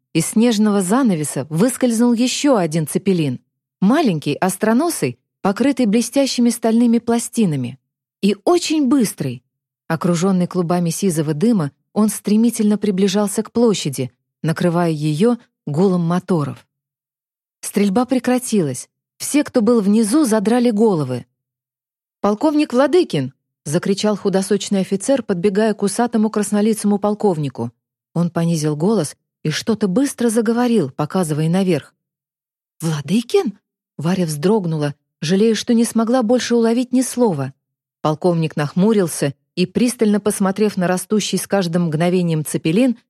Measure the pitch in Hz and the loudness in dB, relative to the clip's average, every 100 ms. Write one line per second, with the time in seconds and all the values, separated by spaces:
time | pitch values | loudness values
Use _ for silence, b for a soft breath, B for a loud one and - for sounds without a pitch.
0 | _ 160 - 214 240 208 214 202 175 240 | _ -4 0 2 2 2 2 2 0 2
1 | 254 165 147 151 127 156 247 - 254 226 | 2 0 -4 -6 -4 0 0 2 0 2
2 | 240 226 247 - 285 233 165 165 151 185 | 2 2 0 0 2 2 2 -2 -2 -2
3 | - 180 143 123 _ _ _ - 190 294 | 0 0 0 -4 _ _ _ -2 2 4
4 | 277 156 147 - 185 - 214 233 339 - | 2 0 -4 -2 -2 0 0 2 0 -2
5 | 131 - _ _ 190 196 269 277 233 226 | -4 -6 _ _ -2 0 0 2 2 0
6 | 226 277 269 - 240 233 226 226 240 233 | 0 0 0 2 0 0 0 2 4 2
7 | 233 233 - - 196 143 120 131 _ _ | 0 -4 -2 -2 0 0 -6 -10 _ _
8 | _ _ 190 202 - 349 - 311 262 285 | _ _ -2 0 2 0 2 0 2 2
9 | 214 - 139 127 _ _ _ _ - 160 | 0 -4 -8 -8 _ _ _ _ -6 -2
10 | 180 170 190 185 175 180 165 180 170 - | 0 0 0 0 0 -2 -2 0 -2 -2
11 | 196 160 151 147 220 214 143 - _ 208 | -2 0 -2 0 2 2 -2 -8 _ -2
12 | 214 - - 214 233 226 208 208 208 185 | 0 -2 0 2 2 2 0 0 0 0
13 | 196 196 208 - 214 226 233 185 151 135 | 0 0 -2 -4 -4 2 2 2 -4 -6
14 | 127 _ _ _ 156 160 175 170 170 156 | -8 _ _ _ -4 -2 0 0 0 -2
15 | 151 151 226 240 B _ - 147 202 180 | -2 0 0 0 B _ -6 0 2 2
16 | 165 180 - 175 139 120 _ _ _ _ | 0 -2 0 -2 -2 -8 _ _ _ _
17 | _ _ _ _ _ _ - 208 202 196 | _ _ _ _ _ _ -6 -2 0 0
18 | 254 254 247 247 - 214 147 127 - _ | 0 0 0 -2 0 -2 -2 -6 -12 _
19 | _ - - 294 285 254 208 240 196 214 | _ -14 -4 -2 0 0 2 2 4 2
20 | 208 294 269 220 202 247 240 202 226 170 | 2 2 2 2 2 2 2 2 2 2
21 | 131 123 - _ _ _ _ _ _ _ | -2 -6 -10 _ _ _ _ _ _ _
22 | _ _ 202 214 311 294 302 240 285 349 | _ _ -2 0 0 0 0 2 4 2
23 | 330 156 131 - _ _ - 170 190 196 | 2 -2 -4 -10 _ _ -4 -2 -2 0
24 | 214 202 202 190 190 202 - 196 185 196 | 0 0 0 0 0 -2 0 -2 -2 -2
25 | - 269 - 180 196 202 220 214 202 214 | 0 -2 -2 -2 0 2 0 0 -2 -2
26 | 240 226 214 214 208 208 214 208 202 202 | -2 0 0 0 -2 0 0 0 0 0
27 | 208 208 208 160 143 - 117 - _ _ | 0 0 0 0 -4 -6 -10 -12 _ _
28 | _ 165 175 170 170 165 151 147 180 220 | _ -2 -2 0 0 0 -2 -2 0 0
29 | 147 - _ _ 156 151 - 214 202 185 | -2 -8 _ _ -6 -4 -2 -2 0 0
30 | 277 - 240 220 220 233 247 226 135 - | -2 -2 -2 0 0 0 2 0 0 -4
31 | 151 190 160 151 160 185 185 147 - _ | -4 -2 -2 0 0 2 2 0 -4 _
32 | _ _ _ _ _ _ _ - 165 151 | _ _ _ _ _ _ _ -6 -4 -4
33 | 139 214 233 202 269 - _ _ _ - | -2 -2 0 0 -2 -6 _ _ _ -6
34 | 156 185 165 147 175 220 170 160 147 - | -2 -2 -2 0 0 0 0 -2 -4 -6
35 | _ - 151 190 226 214 - 233 233 226 | _ -8 -2 2 2 0 0 0 2 0
36 | 226 262 214 247 - 233 226 233 247 254 | 0 0 2 0 2 2 2 0 0 -2
37 | 254 240 240 147 135 - _ _ _ _ | -2 0 0 0 -6 -10 _ _ _ _
38 | 151 156 185 170 160 - 147 - 202 220 | -2 0 0 0 -2 -4 -4 0 2 2
39 | 170 - 143 - _ - 180 196 240 - | 0 -2 -4 -6 _ -4 -2 0 -2 0
40 | 214 208 208 196 190 190 208 190 175 180 | 0 0 0 -2 -2 0 -2 0 -2 -2
41 | - 214 - 185 - 196 175 175 170 147 | -2 -2 -2 -4 -2 -2 0 -2 -2 0
42 | 175 185 170 160 147 165 160 180 262 226 | 0 0 0 -2 -4 -4 0 2 2 -2
43 | _ | _